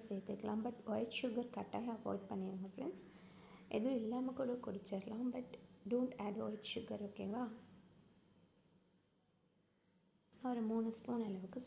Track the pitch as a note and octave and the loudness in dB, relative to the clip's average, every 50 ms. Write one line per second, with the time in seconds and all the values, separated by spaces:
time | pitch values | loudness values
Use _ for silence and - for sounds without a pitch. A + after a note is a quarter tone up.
0 | - - G3+ F#3+ F#3+ F#3+ G3+ G3+ G3+ G#3+ G#3 A3 A3 B3 A#3 - - - G#3+ G#3+ | 0 0 -2 -2 -2 -2 -4 -2 0 0 2 2 2 0 0 -2 0 2 2 4
1 | A#3 A#3 A#3+ - - B3+ A3 A#3+ A#3+ A#3+ - G#3 G3+ - - G#3 A#3 A#3+ A#3 G#3+ | 4 2 2 2 2 2 2 2 0 0 -2 -4 -4 -2 -2 -2 0 0 -2 -2
2 | - - G3 G3 G3 F#3+ G#3 G3 F#3+ F#3+ F#3+ F#3+ F#3+ G3 - - B3+ D#4+ G4 - | 0 0 0 0 0 -2 -2 0 0 0 -2 -2 -4 -4 -4 -4 -4 -4 -4 -6
3 | - - - - - - - - - - - - - - - - G#3+ C4 C4+ B3 | -8 -14 -16 -16 -16 -16 -16 -16 -16 -16 -16 -14 -6 0 2 4 4 6 4 4
4 | A3 G#3+ A#3 B3 C4 C4 B3+ B3+ C4+ B3 B3 B3 B3 - F#3+ G3+ - - G3 F#3+ | 4 2 2 2 2 2 2 2 2 2 2 0 0 -2 -4 -4 -4 -2 -2 -2
5 | G3 G3+ G#3+ A3 B3 B3 A#3+ B3+ B3 - - - - - - - - G3 A#3 B3 | -2 -2 -2 0 2 2 2 0 -2 -6 -8 -12 -14 -16 -16 -8 -2 2 4 4
6 | B3 B3+ - - G3+ G3+ G#3 A3 A3 G#3+ G#3+ G#3+ - - - A3+ A3 G3+ A3 G#3 | 4 4 0 0 -2 -2 0 0 0 0 -2 -2 -2 -4 -2 -2 -2 -2 -2 -2
7 | G#3 G3+ G3+ - G3 F#3+ G#3 A#3 B3 A3+ A3 - - - - - - - - - | -2 -4 -4 -4 -2 -2 0 0 0 -2 -4 -6 -12 -16 -20 -20 -20 -20 -20 -20
8 | - - - - - - - - - - _ _ - - - - _ _ _ _ | -20 -20 -20 -20 -20 -20 -20 -20 -20 -20 _ _ -20 -20 -20 -20 _ _ _ _
9 | _ _ _ _ _ _ _ _ _ _ _ _ _ _ _ _ _ _ _ _ | _ _ _ _ _ _ _ _ _ _ _ _ _ _ _ _ _ _ _ _
10 | _ _ _ _ _ _ - - - B3+ B3 A#3 A3+ G#3+ A3 A3+ A3+ A3+ A3 - | _ _ _ _ _ _ -10 -4 0 2 4 4 4 6 6 6 4 4 2 -2
11 | - - A#3+ A#3 A3+ G#3 G3 F#3+ F#3 F#3 - B3+ B3 | -2 0 2 2 2 2 0 -2 -2 -4 -4 -6 -4